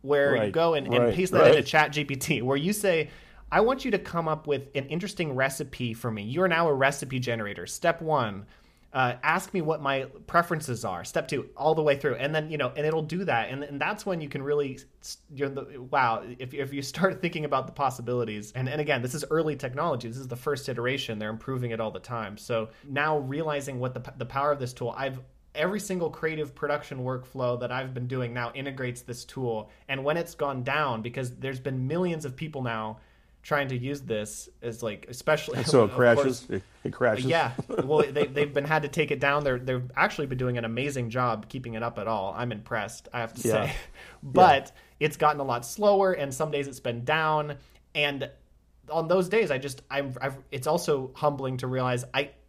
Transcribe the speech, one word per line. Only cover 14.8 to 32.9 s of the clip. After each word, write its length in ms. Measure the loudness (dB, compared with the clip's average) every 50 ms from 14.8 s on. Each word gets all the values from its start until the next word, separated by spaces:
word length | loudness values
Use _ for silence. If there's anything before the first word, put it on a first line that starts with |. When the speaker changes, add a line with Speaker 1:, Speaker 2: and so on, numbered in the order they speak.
| -16 -20 _ _
Speaker 1:
s-, 140 | -16 -16 -16 _ _ _ -6
you're 140 | -4 -4 -4
the, 320 | -4 -8 -10 -10 -14 -16 -8 0
wow, 320 | 2 4 4 4 2 0 -4 -10 -12 -12
if, 140 | -12 -10 -6
if 180 | -6 -6 -4 -4
you 80 | -6
start 380 | -8 -8 -2 0 0 0 0 0
thinking 240 | -4 -2 -2 -2 -2
about 200 | 0 0 0 -2
the 60 | -4
possibilities, 800 | -4 -2 -2 -2 -2 -4 -4 -2 -2 0 -2 -2 -4 -8 -10 -8 -6
and, 140 | -4 -4 -2
and 120 | -2 -2
again, 180 | 0 0 0 0
this 140 | 0 -4 -4
is 100 | -6 -2 0
early 260 | 0 2 2 0 -2
technology. 500 | -4 -6 -6 -4 -2 -2 0 -2 -2 -4
This 120 | -8 -10 -10
is 100 | -8 -10
the 80 | -10
first 320 | -6 -2 -4 -4 -2 -4 -6
iteration. 500 | -4 -2 -2 -2 -2 -2 -4 -6 -6 -4
They're 120 | -4 -6
improving 400 | -6 -6 -6 -6 -4 -4 -2 -4
it 100 | -2 -2
all 100 | -4 -4
the 80 | -4 -8
time. 380 | -10 -8 -6 -6 -6 -6 -8
So 320 | -12 -6 -2 -2 -2 -2 -4 -10 -20 -14
now 320 | -4 -2 0 2 2 2 0
realizing 600 | 0 -2 -4 -2 -2 -2 -2 -2 -4 -6 -6 -4
what 140 | -4 -4 -4
the 60 | -6
p-, 120 | -10 -10 -10 -10
the 80 | -10
power 260 | -4 -2 0 2 2
of 60 | 2 0
this 140 | -2 -8 -6
tool, 200 | -6 -6 -6 -4
I've, 220 | -4 -4 -6 -6 -8 -14 -18 _ -20 _ -12 -4
every 220 | -2 0 0 0 -2
single 300 | -2 -2 -2 -2 -2 -2
creative 420 | -2 -2 -2 -2 -2 -2 -6 -6 -6
production 440 | -6 -2 0 0 -2 -2 -8 -8 -6
workflow 600 | -4 -4 -4 -4 -8 -10 -4 -2 0 0 0 0
that 100 | -2 -4
I've 240 | -4 -4 -6 -6 -6
been 140 | -6 -4 -4
doing 260 | -2 -2 -2 -2 -4
now 180 | -4 -4 -4 -6
integrates 480 | -6 -8 -8 -6 -4 -6 -6 -6 -8
this 220 | -10 -12 -12 -12 -12
tool. 460 | -12 -8 -4 -2 -2 -2 -4 -6 -10 -18 _ _ -6
And 140 | -6 -2 0
when 120 | 0 0
it's 180 | 0 -2 -4 -4
gone 300 | -4 -2 -2 -2 -4 -2
down, 380 | 0 0 2 2 0 0 -2
because 320 | -4 -6 -6 -4 -6 -6 -6
there's 240 | -6 -6 -6 -6 -4
been 260 | -4 -4 -4 -2 -2
millions 380 | -2 0 0 0 0 -2 -4 -6
of 100 | -8 -8
people 280 | -8 -10 -8 -6 -6
now 360 | -4 -4 -4 -4 -4 -6